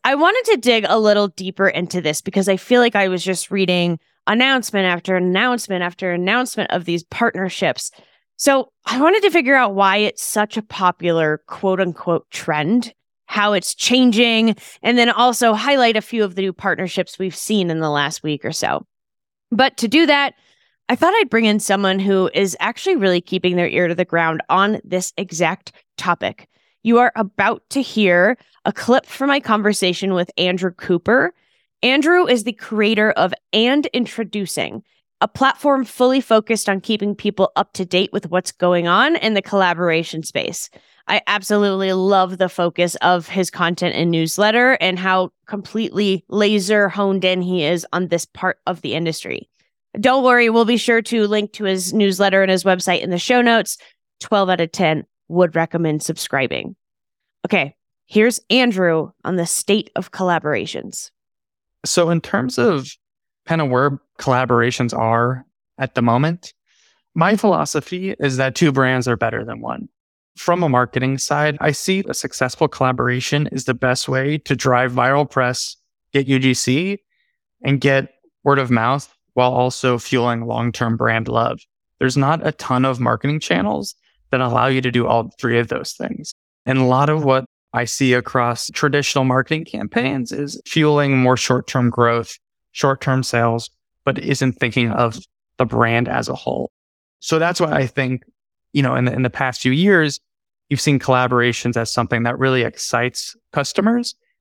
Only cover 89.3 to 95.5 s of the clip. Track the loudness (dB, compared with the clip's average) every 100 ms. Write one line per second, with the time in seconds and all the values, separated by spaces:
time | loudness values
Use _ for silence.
89.3 | 0 0 -4 -6 -10 -4 -4 -2 -4 -6
90.3 | -8 -8 -10 -4 2 2 2 2 2 4
91.3 | 2 2 -2 0 0 0 2 2 2 -4
92.3 | -14 _ _ _ -2 0 0 0 -2 0
93.3 | 0 2 0 -6 _ _ _ -4 -4 -2
94.3 | 0 -2 0 -2 0 0 0 -2 -2 -18
95.3 | _ _